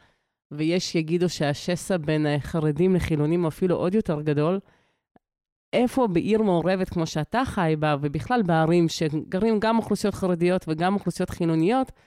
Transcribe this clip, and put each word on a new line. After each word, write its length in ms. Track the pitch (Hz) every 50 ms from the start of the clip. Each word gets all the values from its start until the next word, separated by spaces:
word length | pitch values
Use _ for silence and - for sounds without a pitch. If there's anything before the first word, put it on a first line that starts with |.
| _ _ _ _ _ _ _ _ _ _ 147
ויש 420 | 147 156 160 170 185 - - -
יגידו 340 | 170 160 156 170 175 175 170
שהשסע 680 | - - 156 143 147 - - - 175 160 - - 196
בין 300 | 175 147 156 156 156 151
החרדים 680 | 147 147 143 131 - - 165 156 156 147 143 180 190 185
לחילונים 460 | 175 - - 160 147 147 151 170 180 175
הוא 60 | 160
אפילו 280 | 143 - 190 180 165
עוד 180 | - 139 180 185
יותר 260 | 220 214 - 160 147
גדול. 400 | 151 151 147 147 147 165 190 202 - _ _ _ _ _ _ _ _ _ _ _ _ _ _ _ _ _ _ _ _ _ -
איפה 340 | 196 247 240 - 269 247
בעיר 360 | 220 170 170 - 185 214 214 220
מעורבת 460 | 202 175 170 156 180 190 185 185 -
כמו 180 | - 180 160
שאתה 360 | 160 - 160 147 - - 233 262
חי 280 | - - 208 180 160 160 151
בה, 180 | 151 151 151 139 147
ובכלל 400 | 147 143 156 - - 247 240 214
בערים 460 | 170 165 160 160 160 170 175 170 160
שגרים 720 | - - 170 151 147 156 - - - 185 208 226 220 208
גם 180 | 208 220 233 226
אוכלוסיות 360 | - - 214 - - 202 -
חרדיות 500 | - 190 185 180 165 170 175 185 180 - 160
וגם 260 | 156 156 175 185 202
אוכלוסיות 360 | 196 - 180 - - 180 -
חילוניות, 640 | - - 175 165 165 160 160 185 240 269 262 - - - _